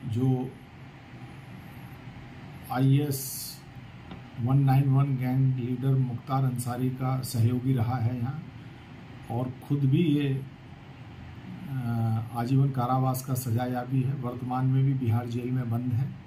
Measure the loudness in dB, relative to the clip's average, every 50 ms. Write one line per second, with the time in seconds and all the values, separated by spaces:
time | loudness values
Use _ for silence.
0 | -4 -2 0 2 4 4 4 2 0 -6 -8 -12 -18 -18 -18 -18 -18 -18 -18 -18
1 | -18 -18 -16 -16 -16 -16 -16 -16 -16 -16 -16 -16 -16 -16 -16 -16 -16 -16 -16 -14
2 | -16 -14 -14 -14 -16 -16 -16 -16 -16 -16 -16 -16 -8 -4 0 4 6 8 8 6
3 | 6 2 0 -4 -4 -8 -8 -8 -10 -10 -12 -14 -18 -16 -16 -16 -16 -16 -16 -18
4 | -14 -14 -14 -14 -14 -14 -6 -2 0 4 4 6 6 6 6 6 6 6 4 4
5 | 4 4 2 0 0 0 2 4 4 4 4 2 0 -2 -2 0 2 2 4 4
6 | 2 0 -2 -6 -4 -2 0 2 2 2 0 -2 -4 -4 -2 0 -2 -2 -2 0
7 | -2 0 0 -2 -2 -2 0 4 4 4 4 2 2 2 2 2 2 0 0 0
8 | 0 0 0 0 -4 -4 -4 -6 -10 -12 -16 -16 -16 -16 -16 -18 -18 -18 -18 -18
9 | -16 -16 -16 -16 -10 -6 -4 -4 -4 -4 -6 -10 -2 -2 0 2 4 4 6 6
10 | 6 4 4 2 2 0 -2 -2 -4 -8 -14 -18 -18 -18 -18 -18 -18 -18 -18 -18
11 | -16 -16 -16 -16 -16 -14 -14 -14 -14 -12 -12 -12 -10 -8 -6 -4 -2 -2 0 0
12 | 2 2 2 0 -2 -4 -2 -2 2 4 6 6 6 4 2 0 0 2 2 4
13 | 4 2 2 0 -2 -2 -2 -2 0 0 0 0 0 0 -2 -2 -2 0 0 2
14 | 2 2 -2 -2 -4 -6 -6 -4 -4 -2 0 2 2 4 4 4 4 4 4 2
15 | 2 2 2 2 0 0 -4 -2 -2 0 0 0 0 0 0 0 0 0 0 0
16 | 0 -2 -4 -10 -14